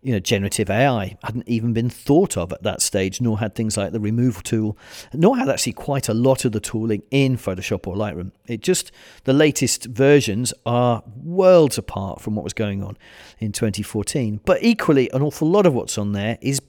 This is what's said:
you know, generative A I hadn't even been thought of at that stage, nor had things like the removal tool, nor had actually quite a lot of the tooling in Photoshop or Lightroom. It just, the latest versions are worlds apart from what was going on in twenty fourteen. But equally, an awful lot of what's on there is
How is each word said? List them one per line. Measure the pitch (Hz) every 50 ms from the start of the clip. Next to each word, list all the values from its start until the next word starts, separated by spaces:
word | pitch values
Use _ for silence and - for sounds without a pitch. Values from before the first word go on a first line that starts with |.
you | _ 135
know, | 123 104
generative | 87 - 120 101 98 101 - - 107 90
A | 98 110 131
I | 143 127 113 98 92 92 - -
hadn't | - 110 120 - -
even | 120 113 110 120 113
been | 113 117 123
thought | - - - - 143 160 202 180 - -
of | 85 85
at | - - -
that | 104 - -
stage, | - - - 101 95 95 95 -
nor | 127 117 107 101
had | 113 107 -
things | - 113 110 104 -
like | 101 92 76
the | 113
removal | 104 104 110 117 120 127 110 -
tool, | - - - 110 110 107 107 _ - - - - - - -
nor | 156 160 196 269 247
had | - -
actually | 123 - - 127 -
quite | - - - 139 139 - -
a | 107
lot | 113 120 131 131 127 -
of | 127
the | 107 107
tooling | - - - 110 110 113 110 101 - _
in | - 139 139 135 131 113
Photoshop | - - 95 92 92 - 107 90 - 98
or | 90
Lightroom. | 101 107 104 80 76 90 95 - _ _ -
It | 120 110
just, | - - 185 - - - _ _ - - - - _
the | - 131
latest | 143 151 151 135 - - 120 - - -
versions | 113 123 101 135 139 147 147 123 - 98 104 123 117 - _ _
are | 117 120 120 123 123 120 110 - - 104 123 135
worlds | 160 170 180 190 185 185 175 160 131 - -
apart | - - - - 98 95 - -
from | - - 107
what | 107 -
was | - -
going | - 110 101 98 98 98
on | 95 104 - _ - - - - - - _
in | 113 107
twenty | 101 - - 110 98 -
fourteen. | 104 - - 110 101 - - 151 123 107 104 101 _
But | - 185 -
equally, | - 226 240 214 - - 156 135 127 - -
an | 131
awful | 143 151 - - 156 156
lot | 180 208 202
of | 175 135
what's | 117 - - - -
on | 104 101
there | 101 101 101 107 117 -
is | - 127 139 135 -